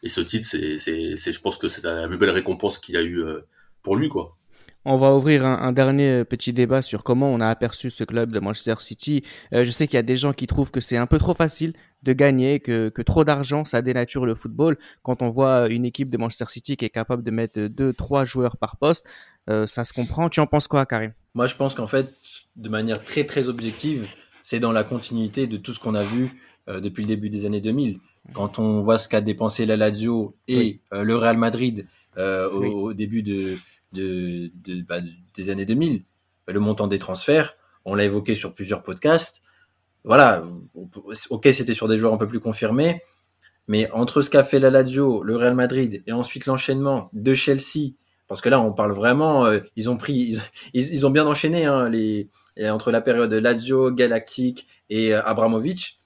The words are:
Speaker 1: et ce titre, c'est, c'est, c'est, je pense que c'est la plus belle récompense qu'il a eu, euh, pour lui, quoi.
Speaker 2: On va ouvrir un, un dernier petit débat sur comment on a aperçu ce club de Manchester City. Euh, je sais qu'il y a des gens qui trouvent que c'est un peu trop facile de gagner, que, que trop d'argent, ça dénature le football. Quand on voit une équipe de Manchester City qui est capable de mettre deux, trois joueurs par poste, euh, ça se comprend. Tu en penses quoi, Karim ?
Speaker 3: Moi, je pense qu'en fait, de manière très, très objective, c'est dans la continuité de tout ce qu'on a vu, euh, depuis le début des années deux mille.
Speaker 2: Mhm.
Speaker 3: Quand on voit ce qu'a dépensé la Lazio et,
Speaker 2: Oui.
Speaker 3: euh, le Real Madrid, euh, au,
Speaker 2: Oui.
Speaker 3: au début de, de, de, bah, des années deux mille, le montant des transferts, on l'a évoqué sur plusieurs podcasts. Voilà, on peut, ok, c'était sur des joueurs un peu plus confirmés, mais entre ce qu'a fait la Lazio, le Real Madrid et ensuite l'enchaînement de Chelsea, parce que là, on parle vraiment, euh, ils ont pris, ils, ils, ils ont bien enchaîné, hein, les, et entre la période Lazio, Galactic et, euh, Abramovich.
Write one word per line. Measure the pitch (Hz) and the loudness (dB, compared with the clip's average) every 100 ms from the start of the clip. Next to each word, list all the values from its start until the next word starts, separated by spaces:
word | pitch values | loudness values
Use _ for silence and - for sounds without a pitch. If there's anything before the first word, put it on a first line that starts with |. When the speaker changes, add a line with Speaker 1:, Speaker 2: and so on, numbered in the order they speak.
Speaker 1:
et | - | -4
ce | - | -4
titre, | 82 117 - | -2 -2 -2
c'est, | 78 76 78 | -4 -4 -4
c'est, | - 82 82 80 | -4 -4 -4 -6
c'est, | - | -6
je | 80 | -4
pense | 101 - | -6 -4
que | - | -6
c'est | - | -6
la | 87 82 82 | -6 -6 -6
plus | 87 | 2
belle | 95 | 2
récompense | 90 95 90 104 - | 2 -2 -2 -2 -4
qu'il | - 87 | -6 -2
a | |
eu, | 85 87 | -2 -2
euh, | 80 78 - _ _ _ | -6 -8 -14 _ _ _
pour | - 98 | -2 0
lui, | 151 | 0
quoi. | 95 82 _ _ _ - _ | -4 -8 _ _ _ -20 _
Speaker 2:
On | - 135 | 0 4
va | 135 | 6
ouvrir | 139 139 147 | 6 6 4
un, | 131 127 | 4 0
un | 127 | 0
dernier | 127 131 139 143 127 | 2 4 4 4 2
petit | 117 123 - | 0 -4 -4
débat | 120 123 131 | 0 2 2
sur | 131 104 | 0 -6
comment | - 127 139 | 0 2 2
on | 120 | 2
a | 110 | 0
aperçu | 113 117 - 127 | 0 -2 -4 -10
ce | - | -6
club | 110 113 117 | -4 -2 -2
de | 107 | -2
Manchester | 98 104 - 110 | -4 -4 -4 -4
City. | - 107 - 147 - - - | -4 -10 -4 -4 -4 -20 -2
Euh, | 120 | 2
je | 123 | 2
sais | 120 151 | 2 2
qu'il | 131 | 0
y | |
a | |
des | 117 127 | 2 0
gens | 143 | 0
qui | 135 131 | -2 -2
trouvent | - 135 | -2 -2
que | 131 | -2
c'est | - 123 | -2 -2
un | 123 | 2
peu | 156 | 4
trop | 165 | 4
facile | 175 160 - 165 165 _ _ | 2 0 0 -4 -6 _ _
de | - | 0
gagner, | 131 143 135 131 143 | 4 6 6 2 0
que, | - 117 110 | 0 0 -2
que | - | -2
trop | 117 - | 0 4
d'argent, | 151 143 131 147 | 4 2 0 -2
ça | 151 120 | 0 -2
dénature | 127 123 120 143 | 0 -2 -2 -2
le | 123 110 | -2 -2
football. | 117 110 156 151 - - | -6 0 0 0 -6 -16
Quand | - 123 | -6 -2
on | 120 | -2
voit | 117 135 131 117 | 2 4 4 2
une | 117 | 0
équipe | 123 - 135 | -2 -4 -4
de | 123 | -2
Manchester | 117 - 120 | -4 -4 -8
City | - - 143 | -10 -8 -6
qui | |
est | 110 | -4
capable | - 113 123 | -4 -4 -4
de | 117 | -2
mettre | 110 117 - 107 | -2 -4 -4 -6
deux, | - 135 | -2 -2
trois | 123 151 139 | -2 -2 0
joueurs | 131 131 123 - | 0 0 -2 -2
par | - - | -8 -2
poste, | 147 170 - - - _ - | 0 0 -2 -20 -20 _ -4
euh, | 107 107 | -2 0
ça | - | -2
se | 117 | -4
comprend. | - 120 - 165 | -4 -6 -2 0
Tu | - | 0
en | 151 | 2
penses | 151 - | 0 2
quoi, | 143 135 | 0 0
Karim ? | 117 110 110 _ | -2 -6 -10 _
Speaker 3:
Moi, | - 123 | -2 -2
je | - | 0
pense | 139 | -4
qu'en | - 110 | -4 -2
fait, | 135 131 - - - _ | -2 -2 -8 -20 -20 _
de | - 107 | -16 -6
manière | 107 110 107 | -4 -2 -4
très, | - - | -4 -4
très | 147 - 127 | -2 -2 -2
objective, | 120 113 107 151 147 101 - _ _ | -2 -6 -6 -4 -4 -6 -14 _ _
c'est | - 117 | -8 -2
dans | 117 | 0
la | 113 | 0
continuité | 107 123 - 117 110 107 131 | 0 -4 -6 -4 -4 -2 -4
de | 107 | -4
tout | 95 | -10
ce | 120 | -8
qu'on | 117 107 | -4 -2
a | |
vu, | 101 117 127 - _ _ - | -2 -2 -4 -6 _ _ -14
euh, | 95 | -10
depuis | 98 92 | -8 -6
le | 104 | -4
début | 110 107 | -4 -4
des | 104 104 | -6 -4
années | 104 | -4
deux | 104 | -2
mille. | 123 135 92 _ _ - | -2 -2 -4 _ _ -18
Speaker 2:
Mhm. | |
Speaker 3:
Quand | - 101 - | -8 -6 -2
on | 110 107 | 0 2
voit | 104 113 | 4 2
ce | - | 2
qu'a | 110 | 0
dépensé | 104 101 110 - 110 | 0 -2 -2 -2 0
la | 110 | 2
Lazio | 107 104 113 117 104 - - | 2 0 -2 -2 -2 -8 -2
et, | 127 | 0
Speaker 2:
Oui. | 113 101 _ | 0 -2 _
Speaker 3:
euh, | 98 | -4
le | 107 117 | 0 2
Real | 113 113 | 4 4
Madrid, | 117 113 127 110 92 _ _ - | 2 0 -2 -4 -12 _ _ -6
euh, | 95 95 95 | -2 0 -2
au, | 98 | -2
Speaker 2:
Oui. | 101 | -2
Speaker 3:
au | 101 101 | -2 -6
début | 104 104 113 | -4 -4 -4
de, | 104 98 95 92 - _ _ | -2 -4 -4 -6 -12 _ _
de, | 92 95 90 90 87 87 | -8 -6 -4 -4 -6 -10
de, | 87 - 90 | -14 -12 -10
bah, | 87 87 87 82 _ | -6 -8 -8 -14 _
des | - 95 | -12 -6
années | 98 | -6
deux | 98 | -2
mille, | 117 165 117 - _ _ _ - | 0 0 -2 -6 _ _ _ -6
le | 98 | -2
montant | 104 104 101 | 0 0 0
des | 98 | -2
transferts, | - 92 - 151 151 - _ _ - | -4 -6 2 2 2 -6 _ _ -6
on | |
l'a | 101 | 0
évoqué | 101 104 101 | 2 0 -2
sur | 107 - | -4 -4
plusieurs | - 95 101 | -12 -8 -6
podcasts. | - 92 151 160 165 - _ _ _ _ _ _ | -6 -4 2 2 0 -12 _ _ _ _ _ _
Voilà, | - 123 131 95 85 87 - | 4 8 8 6 -2 -14 -18
on | - 180 | -20 -18
peut, | - 101 107 - | -18 -14 -14 -8
ok, | 113 143 | 4 4
c'était | 131 120 | 4 0
sur | 110 110 | -2 0
des | 110 | 2
joueurs | 113 | 2
un | 110 | 0
peu | 107 | -2
plus | 117 | -4
confirmés, | 113 107 110 120 160 175 - _ _ _ _ _ - | -6 -4 -2 2 2 0 -8 _ _ _ _ _ -2
mais | 107 110 | 0 0
entre | 113 120 - | 0 0 2
ce | 143 | 4
qu'a | 143 | 4
fait | 135 139 | 6 6
la | 131 | 6
Lazio, | 135 131 131 139 110 | 6 4 2 0 0
le | 101 117 | -2 2
Real | 123 | 2
Madrid | 127 123 131 123 101 - | 2 0 0 -2 -4 -6
et | |
ensuite | 117 123 139 | -6 -6 -6
l'enchaînement | 135 131 - 135 139 135 95 | -4 -4 0 0 0 -2 -4
de | 107 113 | -4 2
Chelsea, | 135 - 139 135 156 143 - _ _ _ | 2 2 0 0 -4 -6 -8 _ _ _
parce | 98 | -4
que | 120 | 4
là, | 131 | 4
on | 113 | 4
parle | 101 107 | 0 0
vraiment, | 98 113 131 156 147 117 | 2 2 4 4 4 4
euh, | 107 - | 2 -2
ils | - 110 | -6 -4
ont | 120 | -4
pris, | - | -2
ils, | 139 120 110 101 - - | -2 -2 -4 -8 -18 -6
ils, | 123 135 | -4 -2
ils | 151 139 | 2 4
ont | |
bien | 143 151 | 4 4
enchaîné, | 143 160 170 | 2 0 2
hein, | 156 135 123 | 2 2 2
les, | 113 110 107 101 _ _ - | 0 0 -2 -6 _ _ -6
et | 107 | -2
entre | 107 113 | -2 0
la | 113 | 0
période | 117 120 117 | 2 2 2
Lazio, | 110 113 117 120 131 131 | 2 2 0 0 2 2
Galactic | 127 123 113 110 - 127 123 - _ _ | 2 2 2 -4 -4 -4 -4 -18 _ _
et, | 107 113 | -2 2
euh, | 107 | 2
Abramovich. | 107 110 113 113 127 185 - - | 0 2 2 2 -2 -4 -8 -14